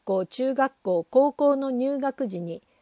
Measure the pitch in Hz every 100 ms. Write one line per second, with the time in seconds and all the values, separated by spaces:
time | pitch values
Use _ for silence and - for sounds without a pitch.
0 | - 190 185 - 262 262 269 - 190 180
1 | 165 254 285 277 285 277 269 247 262 285
2 | 277 262 247 180 170 170 _ _